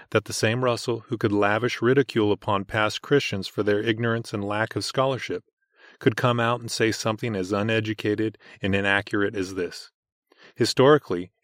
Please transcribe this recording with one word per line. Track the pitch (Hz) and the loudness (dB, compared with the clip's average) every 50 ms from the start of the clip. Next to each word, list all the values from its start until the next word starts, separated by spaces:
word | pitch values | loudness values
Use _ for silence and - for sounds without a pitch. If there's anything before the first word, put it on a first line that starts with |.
| - - | -6 -2
that | - 110 101 | 0 0 0
the | - 110 | -2 -4
same | - - 110 113 123 127 | -2 -2 0 0 0 0
Russell | 123 120 110 - - 117 117 - - | -2 -2 -2 -2 -4 -6 -6 -6 -8
who | 120 | -6
could | 107 - 110 101 | -2 0 0 2
lavish | 101 101 101 104 110 117 123 - - | 2 2 2 2 2 0 -2 -2 0
ridicule | 117 117 131 139 135 - - 117 107 104 101 | 2 2 4 4 2 2 2 2 2 2 2
upon | 92 - - 104 98 98 | 0 0 -2 -2 -2 -2
past | - - 110 107 107 - - - | -2 -2 0 0 0 -2 -4 -2
Christians | - 143 143 - - - 98 92 | 2 2 2 2 0 -4 -6 -6
for | - - - 104 | -6 -4 -4 0
their | 101 104 104 | 0 0 0
ignorance | 110 117 113 110 120 117 117 117 117 - - | 2 0 0 0 0 -2 -2 -4 -4 -6 -8
and | 104 101 | -6 -6
lack | 101 104 107 110 110 - | -4 -2 -2 -2 -2 -4
of | 110 98 | -6 -6
scholarship | - - - 131 135 135 117 - - 90 87 - _ _ _ _ _ _ _ - - - - | -4 -2 0 0 0 0 -4 -6 -6 -8 -8 -8 _ _ _ _ _ _ _ -20 -20 -6 0
could | - 131 113 | 2 2 2
come | - - 123 120 120 | 2 2 2 2 2
out | 117 117 120 120 | 2 0 0 -2
and | 120 110 | -4 -6
say | - - 117 113 104 | -2 0 2 2 0
something | - - 113 110 104 - 120 110 | 0 -2 -4 -4 -4 -4 -4 -4
as | 95 92 90 104 | -4 -2 -2 0
uneducated | 101 104 110 113 113 107 110 110 - - 110 104 107 110 110 110 - - - - - | 0 0 0 0 0 0 -2 -4 -4 -2 -2 0 0 -2 -4 -4 -8 -16 -20 -12 -6
and | - 98 95 | -2 0 0
inaccurate | 98 98 98 98 101 101 - - 104 101 101 113 | 2 2 2 2 0 0 0 -2 0 0 0 -2
as | 104 95 90 95 | -4 -6 -6 -4
this. | 92 90 85 - - - - _ _ _ _ _ _ _ _ _ _ - - - | -6 -6 -6 -6 -12 -18 -20 _ _ _ _ _ _ _ _ _ _ -20 -10 -4
Historically, | - 123 107 - - 127 139 151 143 - - 95 90 90 - _ _ | -2 -2 0 4 6 6 8 6 6 4 0 -6 -6 -6 -8 _ _